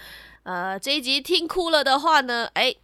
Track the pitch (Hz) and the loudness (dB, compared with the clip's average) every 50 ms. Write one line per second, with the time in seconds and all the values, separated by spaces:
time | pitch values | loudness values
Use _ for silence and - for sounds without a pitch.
0 | - - - - - - - _ - - 185 175 180 190 190 196 - 277 285 302 | -20 -20 -20 -20 -20 -20 -20 _ -12 -8 -6 -6 -4 -6 -6 -6 -2 -2 -2 -2
1 | 247 254 269 285 277 - 349 339 339 320 - 370 349 330 320 294 277 277 262 277 | 0 -2 -2 -2 0 0 0 0 0 -2 -4 -2 0 2 2 2 4 4 2 2
2 | 285 330 311 285 262 247 240 233 233 - - - 233 262 - _ | 4 4 4 4 2 2 -2 -4 -4 -4 -2 -2 0 -2 -2 _